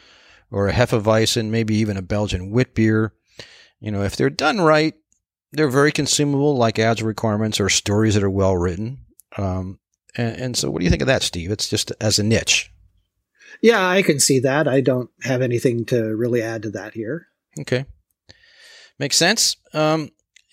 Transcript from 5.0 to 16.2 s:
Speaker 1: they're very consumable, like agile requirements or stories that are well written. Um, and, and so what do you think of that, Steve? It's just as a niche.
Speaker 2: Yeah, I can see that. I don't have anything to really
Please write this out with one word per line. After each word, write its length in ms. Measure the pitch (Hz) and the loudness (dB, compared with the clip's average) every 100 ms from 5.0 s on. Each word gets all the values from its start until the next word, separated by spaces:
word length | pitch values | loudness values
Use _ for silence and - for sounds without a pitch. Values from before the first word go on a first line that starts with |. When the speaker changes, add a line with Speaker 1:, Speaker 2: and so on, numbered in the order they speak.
| _ _ _ _ _ | _ _ _ _ _
Speaker 1:
they're 160 | 139 156 | -2 0
very 240 | 131 147 | 4 2
consumable, 640 | 151 143 - 147 139 143 139 | 2 0 0 2 2 2 2
like 220 | 113 110 | 2 2
agile 300 | 110 110 110 | 0 0 -2
requirements 520 | 104 113 107 110 104 | -2 -2 0 0 0
or 80 | 98 | 0
stories 460 | - - 104 110 | 0 0 2 4
that 100 | 104 | 2
are 60 | 98 | 2
well 260 | 98 95 92 | 2 2 2
written. 440 | 90 90 110 135 - _ _ - | 0 -2 -6 -10 -18 _ _ -6
Um, 420 | 98 92 92 98 _ _ _ - | -4 -4 -6 -12 _ _ _ -6
and, 200 | 117 - | -4 -4
and 200 | 127 120 | -6 -4
so 140 | 69 | -4
what 100 | - | 0
do 40 | |
you 60 | - | 0
think 120 | - | 0
of 60 | 127 | 2
that, 140 | 127 | 0
Steve? 280 | - 90 82 | -2 -6 -6
It's 180 | 107 - | -6 -4
just 240 | 110 - - | -4 -4 -4
as 180 | 104 98 | -2 0
a 40 | |
niche. 500 | 104 113 - - - - _ _ _ _ _ _ - - | 2 0 2 -2 -2 -12 _ _ _ _ _ _ -20 0
Speaker 2:
Yeah, 260 | 220 226 185 | 4 4 4
I 140 | 185 | 2
can 180 | 185 147 | 2 2
see 200 | - 135 | 2 2
that. 280 | 131 139 151 | 2 0 2
I 140 | 135 | 2
don't 260 | 131 127 120 _ | 2 0 -2 _
have 180 | - 127 | -4 -2
anything 460 | 127 120 135 117 110 | 0 0 0 -2 -2
to 280 | 123 110 | -2 -2
really 280 | 110 | -2